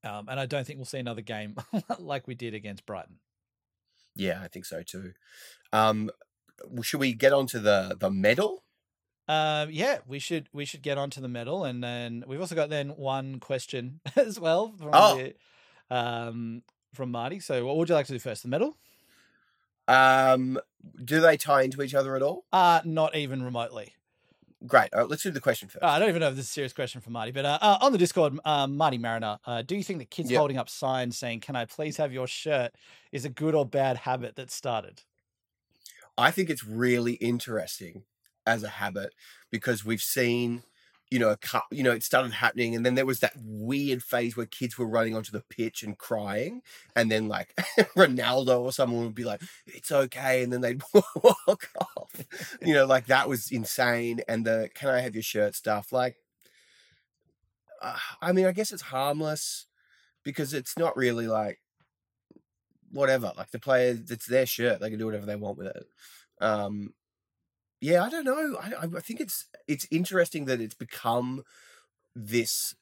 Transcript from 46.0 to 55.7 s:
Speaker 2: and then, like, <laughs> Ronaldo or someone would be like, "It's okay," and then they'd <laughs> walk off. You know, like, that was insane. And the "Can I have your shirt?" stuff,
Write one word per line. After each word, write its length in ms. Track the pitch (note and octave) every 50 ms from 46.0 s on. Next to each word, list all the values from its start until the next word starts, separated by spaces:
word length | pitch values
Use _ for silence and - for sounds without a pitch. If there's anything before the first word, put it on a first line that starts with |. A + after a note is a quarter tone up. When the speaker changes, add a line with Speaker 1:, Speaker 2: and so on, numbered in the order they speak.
| - - A#2 G#2+ G2+ G2+ G2 G#2+ B2 E3+ A#3 B3 _ _ - - - _ _
Speaker 2:
and 160 | A#2+ A#2 A2
then, 160 | A2 A2 A2 G#2+
like, 260 | G#2 F#2+ F2+ _ _
<laughs> 400 | - F#3 - - - G#3 - -
Ronaldo 640 | F#3 F#3+ D3+ B2+ B2 A2+ A#2 B2+ C3 C3+ B2 B2+ B2
or 120 | A#2+ B2+ C3
someone 320 | - C3+ A#2+ A#2 A#2 A#2
would 100 | A#2 G#2+
be 100 | A#2 A#2+
like, 180 | A2 G#2 G2+ - F3+ - - _
"It's 240 | - - - - - D3+
okay," 500 | C#3+ C3+ B2+ - - C3+ C3+ C3 B2+ B2+
and 100 | A#2+ B2
then 80 | B2
they'd 220 | B2+ A#2+ A#2+ C3+ - -
<laughs> 60 | -
walk 760 | G#3 F#3+ - - E3 - A#3 - - - - - - - - _ - - - -
off. 600 | - - - - - - _ - - - - - - -
You 120 | E3+ D3+
know, 120 | C#3+ C3+
like, 200 | C3+ C3 C3 A#2+
that 220 | B2 C#3+ C3 C3 -
was 220 | C#3 A#2 - -
insane. 680 | C3 B2 A2 - - - B2+ A#2+ A#2+ A#2+ A#2+ A#2 A#2 A#2 - -
And 160 | A2+ A2+ A2+
the 240 | A2+ A2+ A2+ A2 - _
"Can 140 | - C#3+ C#3
I 100 | C3 B2
have 140 | B2+ B2 G#2
your 80 | A2 A2
shirt?" 320 | - - G#2+ G#2+ G#2 G2
stuff, 360 | - - A2